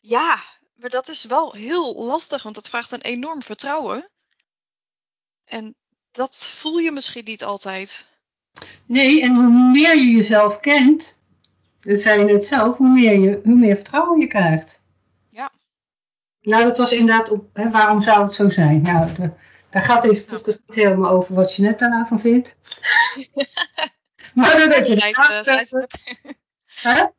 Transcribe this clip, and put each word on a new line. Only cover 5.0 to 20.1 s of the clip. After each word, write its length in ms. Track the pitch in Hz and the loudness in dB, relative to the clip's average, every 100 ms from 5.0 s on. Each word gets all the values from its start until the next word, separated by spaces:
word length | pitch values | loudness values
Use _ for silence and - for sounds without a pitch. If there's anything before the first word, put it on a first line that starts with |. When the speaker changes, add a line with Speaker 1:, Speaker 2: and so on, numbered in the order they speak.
| _ _ _ _ | _ _ _ _
Speaker 1:
En 300 | _ 226 220 _ _ _ _ | _ -16 -16 _ _ _ _
dat 360 | - 262 - - - | -12 -10 -8 -10 -10
voel 220 | 302 330 | -8 -4
je 120 | 330 | -4
misschien 340 | 285 - 240 | -4 -8 -8
niet 200 | 214 214 | -16 -14
altijd. 640 | 208 202 196 190 196 - - _ _ _ _ - - - _ | -12 -12 -10 -12 -8 -10 -10 _ _ _ _ -20 -20 -20 _
Speaker 2:
Nee, 360 | 247 262 302 | 0 4 4
en 120 | 247 | 4
hoe 360 | 247 247 240 254 | 4 4 6 6
meer 240 | 269 320 320 | 4 4 4
je 140 | 254 | 4
jezelf 500 | 233 208 214 208 208 | 4 4 2 2 0
kent, 580 | - 294 262 311 - _ _ _ _ _ _ _ | 0 2 4 2 -2 _ _ _ _ _ _ _
dat 200 | - 202 | -4 -2
zei 180 | 220 214 | 2 2
je 140 | 208 | 4
net 120 | 202 202 | 2 0
zelf, 300 | 277 233 240 | -2 -2 2
hoe 120 | 262 | 4
meer 260 | 254 226 202 | 4 4 4
je, 220 | 190 202 | 2 0
hoe 100 | 214 | 2
meer 220 | 247 226 202 | 4 4 2
vertrouwen 440 | - 277 339 330 | -2 -4 0 0
je 60 | 320 | 0
krijgt. 540 | 214 170 160 - _ _ _ _ _ _ | 0 0 -2 -6 _ _ _ _ _ _
Speaker 1:
Ja. 220 | 214 269 _ _ _ _ _ _ _ _ _ | -16 -16 _ _ _ _ _ _ _ _ _
Speaker 2:
Nou, 240 | - 220 | -2 2
dat 140 | 240 240 | 2 0
was 140 | 240 | -2
inderdaad 380 | 233 226 220 220 | 2 2 2 0
op, 180 | 208 - | -6 -8
hè, 180 | - 226 | -8 -2
waarom 300 | 220 214 214 | 0 2 2
zou 220 | 220 214 | 2 2
het 100 | 202 | 2
zo 140 | - 202 | 0 0
zijn? 340 | 190 156 151 | 2 2 2
Nou, 320 | 165 170 165 | 2 0 -2
de, 160 | - 175 - _ _ _ | -4 -10 -10 _ _ _
daar 120 | 190 | -6
gaat 200 | 185 240 | 0 0
deze 180 | 240 | 2